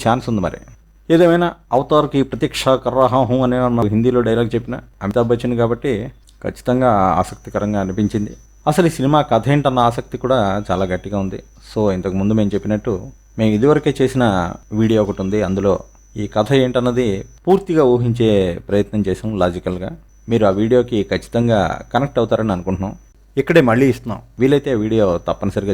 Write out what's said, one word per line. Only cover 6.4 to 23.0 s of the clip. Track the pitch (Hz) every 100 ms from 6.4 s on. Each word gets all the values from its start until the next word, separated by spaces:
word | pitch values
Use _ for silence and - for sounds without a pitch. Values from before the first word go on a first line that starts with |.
ఖచ్చితంగా | - - - 123 127
ఆసక్తికరంగా | 101 95 85 92 - - 101 104 104
అనిపించింది. | 95 95 104 107 104 - - _ -
అసలు | 151 170
ఈ |
సినిమా | - 135 151
కథ | 139 113 107
ఏంటన్న | 147 139 127
ఆసక్తి | 120 120 - 117
కూడా | 123 131 98 98 107
చాలా | 90
గట్టిగా | 95 90 98 101
ఉంది. | 98 - - - - 113
So | 104
ఇంతకుముందు | 92 95 95 101
మేము | 110 104
చెప్పినట్టు | 98 107 107 120 92 123 - _ -
మేము | 110
ఇదివరకే | 107 139 151 117 101
చేసిన | 131 127 120 95 87 - -
వీడియో | 107 110 113
ఒకటి | 101 95
ఉంది, | 95 107
అందులో | 104 95 98 90 - - _ -
ఈ | 104
కథ | 107 107
ఏంటన్నది | 139 127 123 123 120 120 95 - - -
పూర్తిగా | 190 196 160
ఊహించే | 131 120 120 117 110 104 90 87 -
ప్రయత్నం | 101 101 110 95
చేసాం | 92 110 107
లాజికల్గా. | 90 87 92 90 92 170 - _ -
మీరు | 113 104
ఆ |
వీడియోకి | 95 113 123 120 107
ఖచ్చితంగా | 95 92 - 117 117 107 87 - -
కనెక్ట్ | 120 139 127
అవుతారని | 113 110 110
అనుకుంటున్నాం. | 90 90 92 95 -